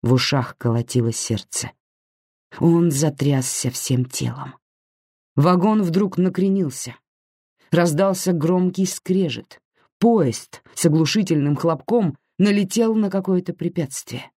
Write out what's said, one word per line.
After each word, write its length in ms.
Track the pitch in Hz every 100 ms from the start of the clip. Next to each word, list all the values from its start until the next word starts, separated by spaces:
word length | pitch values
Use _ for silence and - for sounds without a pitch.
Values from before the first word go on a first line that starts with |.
В 120 | -
ушах 420 | 127 - 139 120 -
колотилось 600 | 120 117 120 127 117 113
сердце. 540 | - 107 - - 113 _ _ _ _ _ _ _ _ -
Он 320 | 170 170 170
затрясся 800 | 139 151 147 135 135 127 - 131
всем 360 | 127 - 127 127
телом. 480 | - 123 120 135 - _ _ _ _ _ _ _
Вагон 480 | - 156 180 196 214
вдруг 340 | 185 165 208 -
накренился. 800 | 185 185 196 196 165 123 - - _ _ _ _ _ _ _
Раздался 640 | 165 175 151 196 190 190
громкий 540 | 175 160 180 185 185 185
скрежет. 760 | - - 185 175 123 - - _ _ _ _
Поезд 640 | 226 226 143 113 - - _
с 120 | - 165
оглушительным 720 | 151 156 220 196 151 143 143
хлопком 600 | 165 156 - 233 185 - _ _
налетел 560 | 202 202 190 226 226
на 160 | 220 202
какое-то 420 | 196 185 185 180
препятствие. 760 | 170 165 175 139 - - 143 -